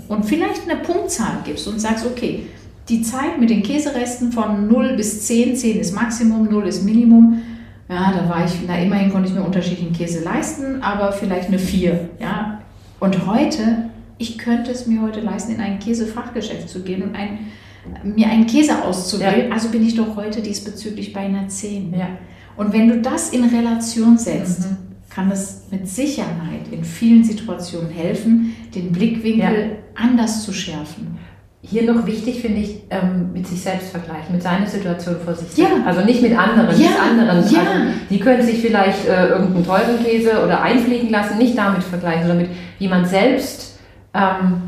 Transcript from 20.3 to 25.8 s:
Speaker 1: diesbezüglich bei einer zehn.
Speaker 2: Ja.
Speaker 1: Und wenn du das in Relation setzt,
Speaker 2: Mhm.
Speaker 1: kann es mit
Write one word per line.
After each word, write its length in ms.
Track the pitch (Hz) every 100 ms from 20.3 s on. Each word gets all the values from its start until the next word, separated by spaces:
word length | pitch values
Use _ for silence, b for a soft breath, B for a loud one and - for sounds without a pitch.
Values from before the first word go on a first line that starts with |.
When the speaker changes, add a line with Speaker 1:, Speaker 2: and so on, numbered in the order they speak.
| 226
Speaker 1:
diesbezüglich 720 | 202 202 214 - 220 202 196
bei 80 | 202
einer 260 | 196 196 196
zehn. 460 | - 208 202 170
Speaker 2:
Ja. 140 | 180 180 - B B B -
Speaker 1:
Und 160 | 208
wenn 160 | 220 233
du 100 | 233
das 280 | 262 - -
in 160 | 247 240
Relation 720 | 233 233 226 - 226 226 233
setzt, 440 | 180 - 180 175 185
Speaker 2:
Mhm. 80 | 190 - - -
Speaker 1:
kann 220 | - 190
es 320 | 196 - - -
mit 160 | 190